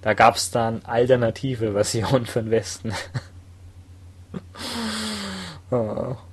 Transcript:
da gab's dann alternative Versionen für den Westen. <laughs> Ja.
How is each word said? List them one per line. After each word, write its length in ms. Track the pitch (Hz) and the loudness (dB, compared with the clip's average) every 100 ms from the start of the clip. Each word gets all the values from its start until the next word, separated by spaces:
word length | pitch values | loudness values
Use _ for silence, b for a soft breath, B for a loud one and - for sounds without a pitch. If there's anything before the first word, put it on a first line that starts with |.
da 120 | 110 | 2
gab's 380 | 104 117 - - | 6 6 6 -2
dann 320 | 123 113 113 - | 0 0 -2 -2
alternative 840 | 117 123 127 117 110 135 120 113 | 2 6 6 4 0 -4 -2 0
Versionen 540 | 101 104 117 101 135 117 | 2 0 0 2 2 2
für 160 | 120 | -4
den 100 | 110 | 2
Westen. 420 | 113 - - 113 104 | 0 0 -8 -6 -6
<laughs> 40 | - - - - - - - - - - - - - - - - 240 233 226 214 220 208 196 190 180 160 - | -8 -10 -12 -20 -20 -20 -20 -20 -20 -20 -20 -20 -14 -14 -14 -12 -8 -6 -6 -6 -6 -8 -8 -10 -10 -14 -4
Ja. 480 | 123 110 - - 127 - | -2 -2 -4 -6 -8 -12